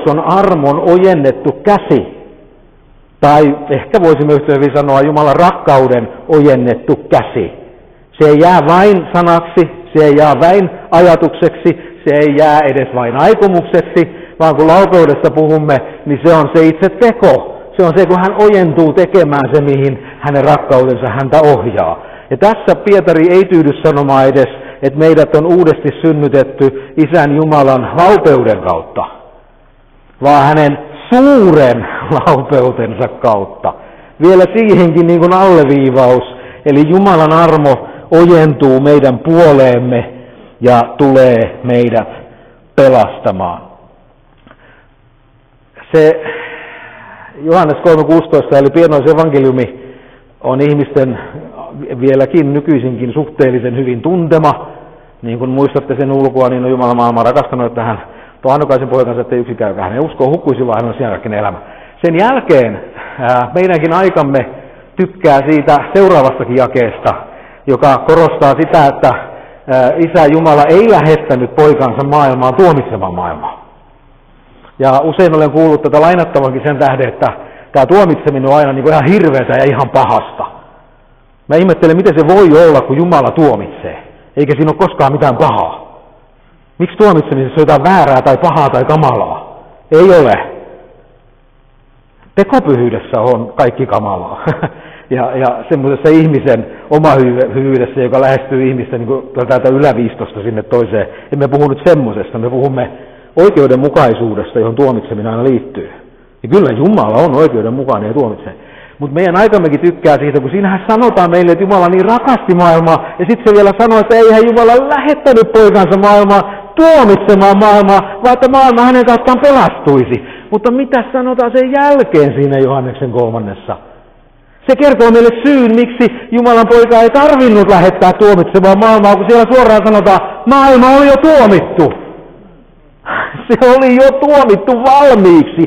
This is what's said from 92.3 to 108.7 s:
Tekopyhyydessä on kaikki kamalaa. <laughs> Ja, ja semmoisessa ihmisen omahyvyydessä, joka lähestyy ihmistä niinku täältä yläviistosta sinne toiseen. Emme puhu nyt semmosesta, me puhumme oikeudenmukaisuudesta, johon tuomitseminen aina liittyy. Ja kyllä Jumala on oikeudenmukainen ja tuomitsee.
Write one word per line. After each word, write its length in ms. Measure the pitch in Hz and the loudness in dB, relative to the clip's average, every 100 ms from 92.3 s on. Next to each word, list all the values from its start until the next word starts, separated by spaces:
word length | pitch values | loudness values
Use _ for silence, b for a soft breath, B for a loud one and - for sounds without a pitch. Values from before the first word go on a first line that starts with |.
| - | -6
Tekopyhyydessä 880 | 196 - 147 123 120 113 - 120 | -2 -2 0 0 -2 -4 -6 -4
on 320 | 120 113 120 - | -2 -2 -4 -4
kaikki 300 | 123 - 123 | -4 -4 -4
kamalaa. 580 | 101 104 92 92 - 160 | -4 -4 -8 -10 -10 -8
<laughs> 240 | - 156 - B B B | -6 -8 -12 B B B
Ja, 280 | 127 123 131 | -6 -4 -4
ja 260 | 131 117 117 | -4 -4 -4
semmoisessa 380 | 143 135 135 156 | -4 -2 -2 2
ihmisen 560 | 160 160 139 127 117 110 B B | 2 2 0 0 -2 -4 B B
omahyvyydessä, 1120 | 151 156 135 127 120 123 120 135 135 123 135 | 0 2 2 0 -2 -4 -4 -2 -2 -2 -4
joka 200 | 123 131 | -2 0
lähestyy 480 | 135 131 - 131 131 | 0 -2 -4 -4 -4
ihmistä 280 | 127 110 120 | -4 -8 -8
niinku 340 | 117 135 - 123 123 | -6 -8 -8 -8 -2
täältä 220 | 127 131 | -2 0
yläviistosta 760 | 135 147 117 113 - 107 107 | 0 0 0 -4 -6 -12 -10
sinne 200 | 107 110 | -10 -8
toiseen. 440 | - 123 110 107 92 B B | -4 -4 -2 -4 -6 B B
Emme 140 | 143 139 | -6 -2
puhu 200 | 143 147 | 0 -2
nyt 140 | 135 175 | 0 0
semmosesta, 520 | 151 120 104 92 117 | 0 0 -6 -10 -8
me 120 | 120 | -6
puhumme 420 | 127 139 131 117 B B B B B | -4 -4 -4 -8 B B B B B
oikeudenmukaisuudesta, 1200 | 196 156 135 127 139 160 127 110 113 104 104 120 | 2 4 2 2 0 0 0 0 -4 -8 -6 -4
johon 160 | 110 113 | -4 -2
tuomitseminen 560 | 139 117 - 107 110 | -2 -2 -6 -10 -8
aina 120 | 110 | -4
liittyy. 460 | 131 117 - 98 80 - - b b b | -2 -2 -6 -14 -16 -18 -20 b b b
Ja 60 | 113 | -2
kyllä 220 | 190 147 113 | 0 0 0
Jumala 400 | 170 208 107 113 165 | 0 0 0 0 0
on 120 | 131 | 0
oikeudenmukainen 680 | 156 117 110 127 131 107 107 | 0 -2 -4 -6 -4 -4 -4
ja 60 | |
tuomitsee. 420 | 139 117 98 - - B | -4 -4 -6 -16 -20 B